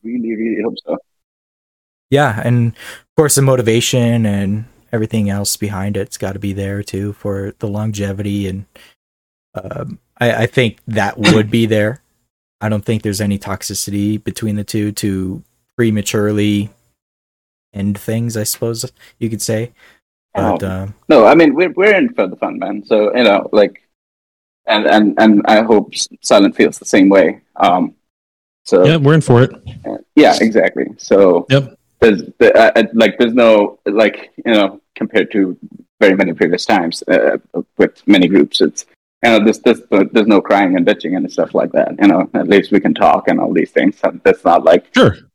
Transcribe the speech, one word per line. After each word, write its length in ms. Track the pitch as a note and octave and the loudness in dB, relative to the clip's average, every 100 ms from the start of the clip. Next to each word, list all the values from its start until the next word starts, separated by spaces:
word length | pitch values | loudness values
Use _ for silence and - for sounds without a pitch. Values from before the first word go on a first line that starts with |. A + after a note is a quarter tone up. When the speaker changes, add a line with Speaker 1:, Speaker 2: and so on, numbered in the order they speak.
Speaker 1:
Really, 320 | A2+ B2 A2+ A2 | -10 -8 -8 -6
really 280 | A2+ G#2+ | -6 -4
hope 120 | A2 - | -6 -8
so. 140 | - E2 _ _ _ _ _ _ _ _ _ _ _ | -10 -10 _ _ _ _ _ _ _ _ _ _ _
Speaker 2:
Yeah, 320 | C#3 C#3+ G#2+ | 0 0 -2
and 260 | - A#2+ A#2 | -2 0 -2
of 460 | - - - _ - | -6 -20 -20 _ -2
course 180 | D3+ C3+ | 0 2
the 60 | |
motivation 840 | C3+ C3 A2+ A2+ A#2 B2+ A#2 A#2 G#2+ | 2 2 2 0 0 -2 0 0 -2
and 380 | G2+ G2 G#2+ A#2 _ _ | -2 -4 -6 -10 _ _
everything 360 | A#2 A2 A2+ G2+ | -6 -4 -4 -4
else 280 | G2+ G2+ - | -4 -6 -6
behind 400 | G#2 G2 G2 G2+ | -8 -6 -6 -6
it's 200 | G2 - | -8 -10
gotta 220 | G2 G2 | -10 -8
be 140 | G2+ | -8
there 280 | G2 G2 G2+ | -6 -6 -8
too 300 | G#2 G2 G2+ | -8 -8 -8
for 400 | G2+ G2+ G2 G2 - | -8 -8 -8 -10 -10
the 80 | G#2+ | -10
longevity, 800 | G2+ G#2+ G#2 G2+ G2 G#2 G2+ G2 | -6 -8 -6 -8 -6 -6 -4 -6
and, 180 | F#2+ G2+ _ - _ _ _ _ _ _ - | -8 -14 _ -20 _ _ _ _ _ _ -16
um, 440 | F#2+ - B2+ A2 _ _ | -14 -12 -12 -16 _ _
I, 260 | A#2+ A2+ | -4 -2
I 20 | A2+ | -2
think 340 | - A#2+ - - | -2 -2 -4 -8
that 300 | A2 G2+ - | -4 -4 -2
would 340 | G#2 G#2+ G#2+ | 0 2 2
be 140 | A#2 A2+ | -2 0
there. 360 | G#2+ G#2 C#3 _ _ _ _ _ _ | 0 -2 -6 _ _ _ _ _ _
I 80 | G#2+ | -6
don't 160 | G#2+ - | -4 -4
think 160 | A2 | -4
there's 160 | G#2+ G2 | -4 -4
any 180 | G#2 G2 | -4 -4
toxicity 840 | - G2 - G2 - G2+ G2+ G#2+ | -6 -10 -10 -10 -8 -4 -4 -4
between 320 | - - A2 G#2 | -8 -8 -6 -6
the 80 | |
two 300 | G2+ A2 G#2 | -6 -6 -6
to 500 | G2+ G#2+ F#2+ F#2+ G2 - _ _ - | -6 -6 -4 -6 -10 -16 _ _ -4
prematurely 920 | A#2 G#2+ G2+ A2 G#2 G#2 G#2 G#2 G2+ _ _ _ _ _ _ _ _ _ _ | -2 -2 -4 -2 -2 -2 -2 -2 -4 _ _ _ _ _ _ _ _ _ _
end 240 | G2+ G2+ G2+ | -8 -6 -6
things, 380 | - A2+ A#2 A2 | -6 -6 -6 -6
I 60 | |
suppose 460 | G#2+ - A#2 A2+ B2+ _ _ _ | -6 -6 -6 -6 -10 _ _ _
you 100 | A#2 | -8
could 120 | A2 | -6
say. 300 | - A2 A#2+ _ _ _ _ _ _ | -6 -6 -6 _ _ _ _ _ _
But, 300 | G#3 A2 F2 | -4 -2 -2
Speaker 1:
Um, 80 | F#2+ F#2 | -4 -8
Speaker 2:
um, 100 | F#2+ - _ | -10 -14 _
Speaker 1:
no, 160 | D3+ A2 | 4 6
I 100 | D3+ | 6
mean, 180 | D#3+ C3+ | 4 2
we're, 160 | F3+ | -2
we're 240 | E3 G3+ G3+ | 0 2 2
in 180 | B2+ | 0
for 140 | - F#2+ | -2 -6
the 80 | F2+ | -4
fun, 240 | G2 F#2 | -8 -8
man. 240 | F#2+ G#2 - | -8 -10 -2
So, 300 | A2 G#2 B2 | 0 0 2
you 80 | |
know, 240 | A#2+ G2+ - | 2 2 0
like, 300 | G#2 G2+ - _ _ _ _ _ _ _ _ - | 0 0 -2 _ _ _ _ _ _ _ _ -4
and, 200 | G#2+ A2 | -2 2
and, 260 | G#2+ G#2 - | 2 2 2
and 240 | A2 G#2 - | 4 4 4
I 160 | A2 | 2
hope 260 | A2+ G#2+ - | 4 2 0
S-, 140 | - - - | -10 -12 -12
Silent 340 | - A2+ G2 - | 0 4 4 2
feels 220 | A2 - | -2 -2
the 60 | - | -2
same 240 | G#2+ F#2+ | 2 4
way. 320 | G2 E2+ - _ - | 4 2 -2 _ -2
Um, 400 | G2 F2+ E2+ _ _ _ _ _ _ _ | 0 0 -2 _ _ _ _ _ _ _
so 220 | - - C#3 | 0 2 4
Speaker 3:
Yeah, 120 | D#3+ | 4
we're 160 | C#3 | 4
in 80 | D#3 | 2
for 220 | - A#2+ | 4 4
it. 80 | C3 - - - - | 4 -2 -18 -16 -12
Speaker 1:
uh, 120 | G#2 - - | -12 -2 4
yeah, 220 | C#3+ - | 4 4
exactly. 460 | A2+ G#2 F#2 - - - | 2 2 0 -2 -8 -8
So 480 | - G2 G2 F2 - | 0 4 4 2 2
Speaker 3:
Yep. 280 | C3+ C3+ - _ _ | -2 -2 -14 _ _
Speaker 1:
there's, 240 | A#2 G2 - - | 2 2 -4 2
the, 180 | A2+ - | 4 6
uh, 140 | A2 A2+ | 4 4
uh, 80 | A2 | 0
like, 240 | A2+ A2 - | 2 0 2
there's 160 | A#2+ | 0
no, 460 | A#2+ A#2 G#2+ G2+ - - | 4 4 4 2 -4 -6
like, 460 | G2+ G#2+ - - - - | 0 0 0 -18 -10 -2
you 80 | |
know, 280 | A2 G2 - _ - | 0 0 -4 _ -10
compared 360 | A2 G#2+ - | -4 -2 -2
to 260 | G#2+ F#2+ F2+ - - - _ | 0 -2 -4 -16 -20 -20 _
very 160 | G#2 F#2+ | 2 2
many 180 | F#2 | 0
previous 320 | E2 E2 F2+ - | 0 -2 -2 -2
times, 380 | G#2 E2+ E2 - | -2 -2 -8 -2
uh, 300 | F#2 - - _ F2 - - | 0 2 -2 _ -12 -12 -2
with 280 | F#2 _ - | -2 _ 2
many 200 | G2 F2 | 2 4
groups, 340 | F#2 D2 - | 2 2 0
it's, 240 | D#2 - - _ _ _ | -2 -2 -18 _ _ _
you 80 | A#2+ | 2
know, 120 | A2+ | 2
there's, 160 | G#2 G#2+ | 2 0
there's, 200 | - A2+ - G2+ F#2+ | 0 0 0 -2 0
there's 160 | A2+ G#2+ | 0 2
no 120 | G2+ | 2
crying 340 | - G2+ G2 F#2 | 2 0 2 0
and 100 | F2 | 0
bitching 320 | G#2 - F2+ | 0 -4 -6
and 140 | - | -6
stuff 240 | - D#2+ - | -4 -2 -2
like 160 | E2+ | -2
that. 240 | - - - | 0 -2 2
You 80 | G2+ | 2
know, 220 | F#2 F#2 - | 2 -2 -4
at 120 | F2 | 2
least 240 | G2+ F#2 | 2 2
we 80 | G2+ | 0
can 140 | - | 0
talk 340 | - F2 D2 - | 0 2 2 0
and 120 | F2 | -2
all 120 | F2 | -2
these 200 | F2+ - | -2 -2
things. 280 | - - - | 0 -2 -2
And 180 | - F2 | -8 -2
that's 200 | F#2+ F#2 - | 0 0 2
not 180 | - | 2
like 220 | - F2 - - | 4 2 2 2
Speaker 3:
Sure. 200 | F3+ F2 _ | 2 0 _